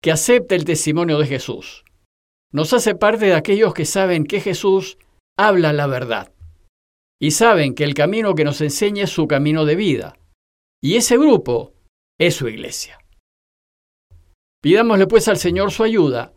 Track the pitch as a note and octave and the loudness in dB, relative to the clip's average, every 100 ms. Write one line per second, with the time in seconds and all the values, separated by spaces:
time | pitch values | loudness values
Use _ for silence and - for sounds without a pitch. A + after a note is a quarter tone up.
0 | E3 D#3+ - B3 B3 F#3 D3+ D#3 - D3+ | 0 -2 2 2 2 -2 0 -2 -2 -2
1 | E3+ D3+ C#3+ C3 - G2+ - - _ _ | 0 0 -2 -4 -8 -12 -14 -20 _ _
2 | _ _ _ _ _ C#3+ - B3 A3+ G3+ | _ _ _ _ _ -4 0 0 0 0
3 | G#3+ A3 G#3 E3+ D#3 G3+ A3 D#3 D3+ G3 | 0 2 2 2 2 2 2 0 -4 -2
4 | F#3+ E3+ D3+ G3+ F#3 F3+ G3+ F#3+ - - | 0 0 -2 -4 -4 -2 0 0 -2 -16
5 | _ _ _ - G#3 F#3+ D#3+ D3 C#3+ B2+ | _ _ _ -2 2 2 2 0 -2 -4
6 | B2+ A2 - _ - _ _ _ _ _ | -6 -8 -8 _ -20 _ _ _ _ _
7 | _ _ C3+ - A3+ G3+ C#3+ B2 D3 D3 | _ _ -4 2 4 4 2 -2 -4 0
8 | D#3 G#3+ G#3+ E3 D3 C#3 D3+ C#3 G#3 G3+ | 0 0 -2 0 -2 -2 -6 -2 -4 -2
9 | G3 - D3+ C#3+ D3+ D#3 D3+ E3 G#3 B2+ | -4 -4 -2 0 0 0 0 0 0 -2
10 | - - _ _ _ _ _ _ C3+ G#3+ | -6 -18 _ _ _ _ _ _ -2 0
11 | A#3+ B3 D4+ G#3+ C3+ A#2 - _ _ _ | 2 4 6 4 2 -6 -6 _ _ _
12 | _ _ E3+ D#3+ B2+ G#2+ - - - - | _ _ 0 0 -6 -8 -14 -12 -14 -18
13 | _ _ _ _ _ _ _ _ _ _ | _ _ _ _ _ _ _ _ _ _
14 | _ - _ _ _ _ C#3+ G3 A#3 G3+ | _ -20 _ _ _ _ 2 2 4 2
15 | F#3+ A3+ A3 G3 F3+ F3+ G3 - A3 A3 | 4 4 2 0 0 -2 -2 -2 0 2
16 | D#3 A#2+ A#2+ | 2 0 -8